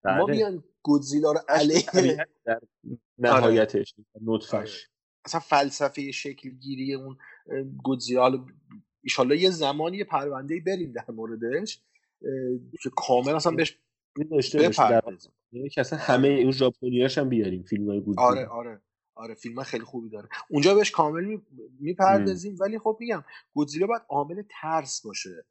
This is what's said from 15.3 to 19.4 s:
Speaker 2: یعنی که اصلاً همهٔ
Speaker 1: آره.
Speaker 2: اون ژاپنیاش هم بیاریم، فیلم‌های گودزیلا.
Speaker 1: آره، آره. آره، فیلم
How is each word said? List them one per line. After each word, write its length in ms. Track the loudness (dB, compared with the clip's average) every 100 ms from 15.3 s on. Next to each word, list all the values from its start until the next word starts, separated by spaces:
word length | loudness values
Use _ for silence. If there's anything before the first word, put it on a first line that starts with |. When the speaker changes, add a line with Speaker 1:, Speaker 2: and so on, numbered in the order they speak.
| _ _
Speaker 2:
یعنی 160 | -12 -6
که 120 | -4
اصلاً 180 | -2 -4
همهٔ 340 | 2 4 6
Speaker 1:
آره. 100 | 6
Speaker 2:
اون 100 | 4
ژاپنیاش 680 | 4 2 2 -2 2 2 2
هم 100 | 0
بیاریم، 340 | 2 0 -4
فیلم‌های 380 | -4 -4 -2 -2
گودزیلا. 260 | -2 4 4
Speaker 1:
آره، 200 | 4 -4
آره. 340 | -8 -12 -16 _ _ _
آره، 200 | -18 -16
فیلم 280 | -14